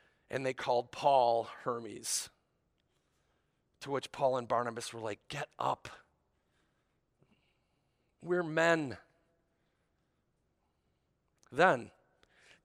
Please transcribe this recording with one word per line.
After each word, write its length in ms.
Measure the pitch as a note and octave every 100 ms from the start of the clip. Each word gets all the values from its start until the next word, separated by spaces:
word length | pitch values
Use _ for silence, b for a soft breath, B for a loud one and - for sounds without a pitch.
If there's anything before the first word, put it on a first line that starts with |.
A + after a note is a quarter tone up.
| _ _ -
and 160 | C3
they 120 | C3 C3
called 360 | - B2 A#2+
Paul 580 | - D3+ C#3 A#2+ A#2 G#2+ -
Hermes. 640 | - A#2 A2+ A2+ A#2 - - _ _ _ _ _ _ _ _ _ _ _ _ _ _ -
To 100 | C#3
which 200 | C#3 -
Paul 260 | - C#3 B2+
and 100 | A#2
Barnabas 440 | A#2+ A#2+ A2+ -
were 80 | A#2
like, 280 | A2 G#2 -
"Get 220 | C#3+ - -
up. 280 | - - - - _ _ _ _ _ _ _ _ _ _ _ _ _ _ _ _ _ _ _ _ _ _
We're 180 | D#3+ F3+
men." 560 | E3 D#3 E3 E3 C#3+ G#2 - _ _ _ _ _ _ _ _ _ _ _ _ _ _ _ _ _ _ _ _ _ _ _ -
Then, 400 | B2+ F3+ C3 G#2+ _ _ _ b b b b